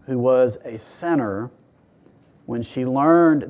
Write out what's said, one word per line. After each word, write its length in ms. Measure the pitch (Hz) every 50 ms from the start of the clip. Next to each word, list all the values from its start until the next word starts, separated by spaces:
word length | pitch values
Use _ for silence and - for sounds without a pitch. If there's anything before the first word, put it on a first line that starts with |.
| _ -
who 100 | 131 123
was 400 | 123 127 127 127 127 120 110 - -
a 100 | 127 113 110
sinner, 720 | - - - - 175 170 170 143 120 104 98 98 117 127 - _ _ _ _ _ _ _ _ _ _ _ _ _ _ _ _ _ _ -
when 160 | 117 117 117
she 200 | - - 131 127
learned 600 | 131 127 135 143 160 165 170 170 165 156 147 -